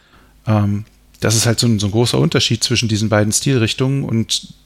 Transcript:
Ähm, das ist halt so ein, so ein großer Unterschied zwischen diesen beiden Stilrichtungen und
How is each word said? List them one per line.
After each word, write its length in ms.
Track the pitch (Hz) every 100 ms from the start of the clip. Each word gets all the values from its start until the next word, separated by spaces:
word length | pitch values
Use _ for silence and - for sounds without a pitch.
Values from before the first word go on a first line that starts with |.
| _ - _ _ -
Ähm, 380 | 107 101 104 110 _ _ -
das 160 | 113 113
ist 80 |
halt 160 | 120 110
so 60 | 120
ein, 120 | 107
so 100 | 101
ein 40 |
großer 260 | 110 120 131
Unterschied 460 | 156 139 - 117
zwischen 240 | - 117 113
diesen 220 | 104 107
beiden 220 | 104 107
Stilrichtungen 680 | - 139 131 110 - 135 139
und 520 | 143 113 107 - - -